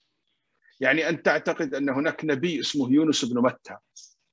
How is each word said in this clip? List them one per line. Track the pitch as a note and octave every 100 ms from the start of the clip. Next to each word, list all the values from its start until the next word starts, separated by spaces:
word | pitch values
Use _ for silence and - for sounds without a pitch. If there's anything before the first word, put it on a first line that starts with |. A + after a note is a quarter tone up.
| _ _ _ _ _ _ _ -
يعني | C3 D#3 D#3
أن | E3
تعتقد | F3+ D#3 F3 D#3+ D3+ C3+
أن | C#3
هناك | C3 D#3 D3+ D#3
نبي | C3 F3 C#3
اسمه | - D3 B2
يونس | C#3+ D#3+ C3+ A#2+
بن | A#2+
متى، | B2 - - G2+ _ - - _ _